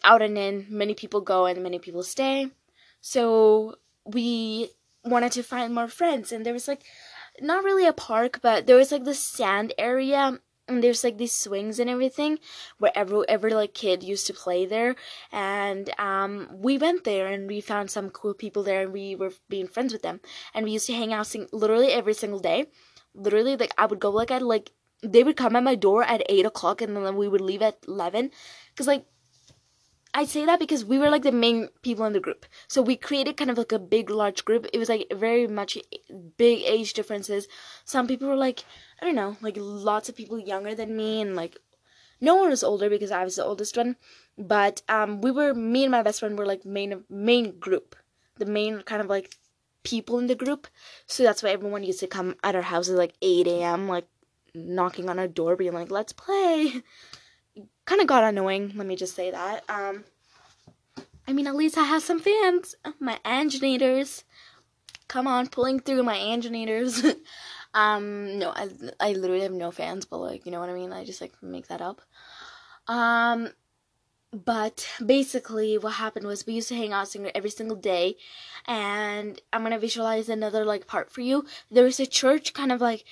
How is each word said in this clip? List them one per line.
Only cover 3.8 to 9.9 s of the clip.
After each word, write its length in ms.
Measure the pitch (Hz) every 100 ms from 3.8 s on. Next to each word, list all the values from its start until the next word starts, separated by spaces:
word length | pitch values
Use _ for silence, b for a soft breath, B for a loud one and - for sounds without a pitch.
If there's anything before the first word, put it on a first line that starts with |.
| _ _
we 680 | - 226 233 233 226 220 233 _ _ _ 240
wanted 260 | 240 240
to 120 | 247
find 300 | 240 247 233
more 140 | 240 233
friends. 460 | - 339 277 -
And 120 | 233 220
there 60 |
was, 160 | 240 240
like, 160 | 277 B B B B B -
not 240 | 285 359
really 240 | 392 381 349
a 60 |
park, 460 | 311 - 220 247 -
but 260 | 240 220 220
there 80 | 254
was, 160 | 269
like, 140 | 294 254
this 140 | 277
sand 540 | - - 208 202 220 -
area. 640 | 233